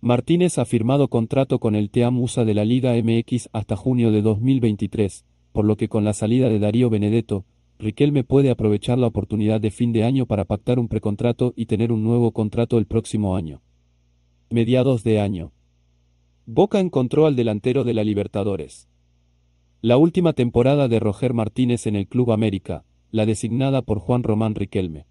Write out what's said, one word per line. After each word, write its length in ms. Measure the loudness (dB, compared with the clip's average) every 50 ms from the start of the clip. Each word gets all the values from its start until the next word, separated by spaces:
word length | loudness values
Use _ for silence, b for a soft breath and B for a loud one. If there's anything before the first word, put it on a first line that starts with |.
Martínez 580 | 0 0 0 0 2 0 2 2 2 0 0 -2
ha 80 | -4
firmado 420 | 0 0 0 0 2 2 2 2 2
contrato 520 | 0 -2 -2 0 0 -2 0 0 -2 -2
con 140 | 0 0 0
el 140 | 0 -2 -2
Team 320 | 0 0 0 0 0 0
usa 240 | -2 -2 -2 -2 0
de 80 | 0 2
la 140 | 0 0
Liga 280 | 2 0 0 0 0 0
M 220 | 0 0 0 0 0
X 280 | 0 -2 -4 -6 -6 -6 _
hasta 200 | -8 -6 _ -6
junio 380 | -4 -2 -2 0 2 2 2 2
de 80 | 2
dos 180 | 2 2 0 0
mil 220 | 0 0 0 2
veintitrés, 640 | 2 0 0 0 -4 -6 -2 -2 -2 -2 -4 -10 _ _ _ _ _ _
por 140 | _ 0 0
lo 140 | 2 2 0
que 100 | -2 -2
con 160 | -2 0 0
la 80 | 0 -2
salida 380 | -2 -2 0 2 2 2 2
de 80 | 2 0
Darío 320 | 0 0 2 2 2 2
Benedetto, 560 | 2 0 0 2 0 0 0 _ -6 -6 -6 _ _ _ _ _ _ _
Riquelme 440 | -8 -8 -2 0 0 2 2 0 -2
puede 280 | _ 2 2 4 4
aprovechar 480 | 2 2 2 0 0 0 0 -2 0 0
la 80 | 0
oportunidad 560 | 0 0 -2 -6 -4 -4 -2 0 0 0 0 -2
de 80 | -4
fin 240 | -2 -2 -2 0 0
de 100 | 0 0
año 220 | 2 0 0 0
para 180 | 0 -2 -2 -2
pactar 340 | -2 -4 -6 _ -2 0 0
un 100 | 0 -2
precontrato 680 | -4 -4 -4 -4 -4 -2 -2 -2 0 _ -2 -2 -2
y 100 | -4 -6
tener 240 | -4 -2 -2 0 0
un 140 | 0 0 0
nuevo 280 | 0 2 2 2 0 0
contrato 440 | -2 -4 -2 -2 -2 -2 0 0
el 80 | 0 0
próximo 500 | 0 -2 -4 -4 -2 -4 -2 -2 0 -2
año. 280 | -2 -4 -8 -12 -16 _ _ _ _ _ _ _ _ _ _ _ _ _ _ _ _ _ _
Mediados 540 | -2 -2 0 2 2 2 2 2 0 0 0
de 160 | 0 0 2
año. 320 | 0 -2 -4 -6 -10 -12 _ _ _ _ _ _ _ _ _ _ _ _ _ _ _ _ _ _ _
Boca 360 | -6 0 2 2 2 2 0
encontró 440 | 0 2 0 0 0 2 2 2 2
al 100 | 4 4
delantero 480 | 2 0 0 0 -2 -2 -2 0 0 0
de 120 | 0 0
la 100 | 0 0
Libertadores. 840 | 0 0 -2 -2 -4 -4 -4 -4 -2 -4 -6 -8 -12 -16 -20 -20 _ _ _ _ _ _ _ _ _ _ _ _ _ _ _ _ _ _ _
La 160 | 2 4 4
última 380 | 6 6 4 4 2 2 2 2
temporada 520 | 2 0 0 2 2 2 4 4 2 2
de 140 | 2 2 0
Roger 320 | 0 0 -2 -2 -2 -2 -2
Martínez 540 | -2 -2 -4 -2 -2 0 0 0 -2 -2
en 100 | -2 -2
el 120 | -2 -4 -2
Club 220 | -2 -2 2 2
América, 540 | 2 2 2 0 0 -2 -6 -8 -10 -10 -10 _ _ _ _ _
la 140 | -2 0 0
designada 560 | 0 0 -2 -2 -4 -2 -2 -2 0 0 -2
por 200 | -2 -2 -4 -4
Juan 220 | -2 -2 -2 0 0
Román 320 | 0 0 0 0 -2 -2
Riquelme. 520 | -4 -6 -4 -4 -4 -4 -4 -6 -12 -16 _